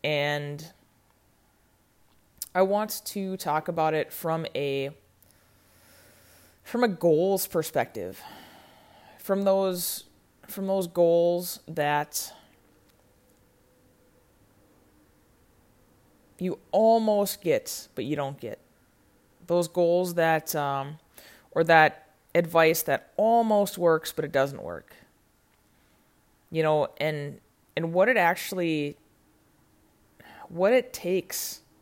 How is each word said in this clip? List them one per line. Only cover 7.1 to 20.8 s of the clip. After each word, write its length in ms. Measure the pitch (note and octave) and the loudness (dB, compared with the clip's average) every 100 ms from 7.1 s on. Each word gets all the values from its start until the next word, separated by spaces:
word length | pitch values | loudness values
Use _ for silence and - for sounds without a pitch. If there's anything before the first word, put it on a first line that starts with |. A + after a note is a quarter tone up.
| D#3 F#3+ F#3+ - | 4 2 0 -2
perspective, 760 | E3+ D3+ C#3+ A#2 A2 F2+ - - - - - - - - - - - | -4 -2 -4 -4 -6 -10 -12 -20 -20 -20 -20 -20 -20 -20 -20 -20 -18
from 280 | - G3 | -4 0
those, 580 | G3 G3 F#3+ F3+ F3 - - _ _ _ - | 2 2 0 -2 -6 -8 -14 _ _ _ -16
from 200 | - F#3+ | -8 -2
those 180 | F#3+ | -2
goals 760 | F3 F3 E3+ E3+ F3 F3 F3+ - - | -2 2 4 6 4 0 -4 -12 -10
that 640 | D#3+ D3 D3 D3+ - - - _ _ _ _ _ _ _ _ _ _ _ _ _ _ _ _ _ _ _ _ _ _ _ _ _ _ _ _ _ _ _ _ _ _ _ _ _ _ _ - | -4 0 0 -2 -8 -10 -16 _ _ _ _ _ _ _ _ _ _ _ _ _ _ _ _ _ _ _ _ _ _ _ _ _ _ _ _ _ _ _ _ _ _ _ _ _ _ _ -8
you 220 | F#3 - _ | -6 -6 _
almost 680 | G3 A3 A3+ A3 G#3 G3+ - | 4 4 4 2 0 0 -2
get, 460 | E3+ B2 - - - | 0 0 -2 -14 -12
but 100 | - | -8
you 100 | A#2+ | -6
don't 240 | D3 C#3 C#3+ | -4 -6 -8
get. 200 | A2+ - _ _ _ _ _ _ _ _ - | -12 -14 _ _ _ _ _ _ _ _ -2
Those 200 | F3 E3+ | 0 0
goals 460 | F3+ E3+ F3 F3+ | 2 2 2 0
that, 420 | E3+ D#3+ D#3+ D#3 | 2 2 2 0
um, 440 | D#3 C#3+ C#3 | -4 -2 -4